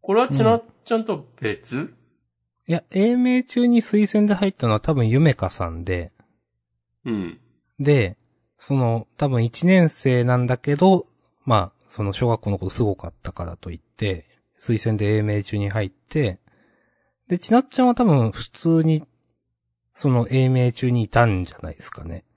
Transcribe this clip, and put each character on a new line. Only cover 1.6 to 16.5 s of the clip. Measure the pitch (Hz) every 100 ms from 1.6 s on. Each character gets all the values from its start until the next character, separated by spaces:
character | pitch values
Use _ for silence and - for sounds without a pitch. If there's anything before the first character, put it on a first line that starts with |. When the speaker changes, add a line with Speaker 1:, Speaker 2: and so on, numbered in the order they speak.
| - 123
Speaker 2:
う |
ん。 | 165 _ _ _ _ _ _ _ -
い |
や、 | 165 _
永 | 190 214 247
明 | 247 254
中 | 254 - 240
に | 240
推 | 226 208 208
薦 | 214 208
で |
入 | 190 202
っ |
た | - 120
の |
は | 107
多 | -
分 | 143 113
ゆ | 127
め | 160 127
か | 92
さ | - 87
ん | 82 87
で。 | 90 82 _ _ _ _ _ _ _ _ _ 127
Speaker 1:
う |
ん。 | 107 87 - _ _ _ _
Speaker 2:
で、 | 143 147 98 - _ _ _ _
そ | - 139
の、 | 120 113 - _
多 | 147
分 | 123 117
一 | - 175
年 | 190 165
生 | - 139 127 120
な | 123
ん | 123
だ | 123
け | - 143
ど、 | 185 185 - _ _ _ -
ま | 110 87
あ、 | _ _
そ | -
の | 101
小 | 98 123
学 | 113
校 | -
の | 98
子 | 92
す | -
ご | 110 92
か | -
っ | _
た | -
か | - 85
ら | 85
と | -
い | 85
っ |
て、 | _ _ 104 90 _ _ _ _
推 | - 110
薦 | 117 107
で | 104 107
永 |
明 | 107 104
中 | 98 104
に | 101
入 | 104 98
っ |
て、 | _ _ 156 123 90 _